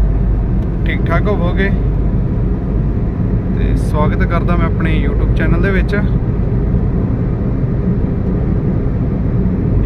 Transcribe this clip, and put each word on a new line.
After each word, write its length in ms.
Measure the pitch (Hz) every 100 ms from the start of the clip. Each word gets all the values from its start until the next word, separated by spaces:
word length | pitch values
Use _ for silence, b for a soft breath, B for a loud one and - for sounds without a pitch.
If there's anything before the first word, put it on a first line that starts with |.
| - - - - - - - - -
ਠੀਕ 180 | - -
ਠਾਕ 220 | 175 190
ਹੋਵੋਗੇ। 420 | 196 170 175 190 180 - - - - - - - - - - - - - - - - - 131
ਤੇ 180 | - -
ਸਵਾਗਤ 480 | - 151 151 175
ਕਰਦਾ 320 | 180 170 165 170
ਮੈਂ 100 | 165
ਆਪਣੇ 400 | - 160 156 -
YouTube 280 | - - -
ਚੈਨਲ 260 | 160 -
ਦੇ 80 | 196
ਵਿੱਚ। 260 | 185 196 202 190 - - - - - - - - - - - - - - - - - - - - - - - - - - - - - - - - - - - - -